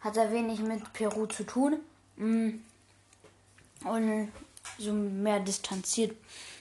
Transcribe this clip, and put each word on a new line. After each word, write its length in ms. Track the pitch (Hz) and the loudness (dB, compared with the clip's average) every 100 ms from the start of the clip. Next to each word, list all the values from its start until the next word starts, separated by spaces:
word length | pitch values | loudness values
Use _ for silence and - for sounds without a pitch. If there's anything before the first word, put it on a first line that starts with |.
hat 160 | 214 220 | -2 2
er 140 | 214 | 4
wenig 300 | 233 226 214 | 4 0 0
mit 320 | 220 220 214 | -2 -2 -6
Peru 340 | - 220 208 214 | -2 0 0 -2
zu 160 | - | -2
tun. 380 | 208 247 285 311 - - _ - | -2 2 2 2 -2 -20 _ -2
Mm. 440 | 214 226 226 220 - _ _ _ _ - - - _ - - - | 2 4 2 -2 -12 _ _ _ _ -20 -20 -20 _ -20 -20 -10
Und 460 | 180 226 220 214 214 - - - - - | -2 0 2 2 -2 -8 -20 -18 -16 -8
so 140 | 208 | -2
mehr 480 | 214 202 196 208 202 | 0 0 0 2 2
distanziert 720 | 190 196 - 190 - - 220 220 - - - - | 0 -4 -4 -4 -2 0 0 -2 -16 -18 -16 -18